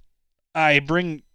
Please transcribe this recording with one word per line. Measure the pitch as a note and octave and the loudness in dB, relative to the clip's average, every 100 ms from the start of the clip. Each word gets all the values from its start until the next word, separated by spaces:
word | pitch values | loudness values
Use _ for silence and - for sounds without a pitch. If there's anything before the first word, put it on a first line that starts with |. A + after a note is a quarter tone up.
| - _ _ _ _ D#3+ | -20 _ _ _ _ 0
I | D#3 C#3+ | 2 2
bring, | C#3 E3+ F3 D#3 _ | 0 -2 -2 -8 _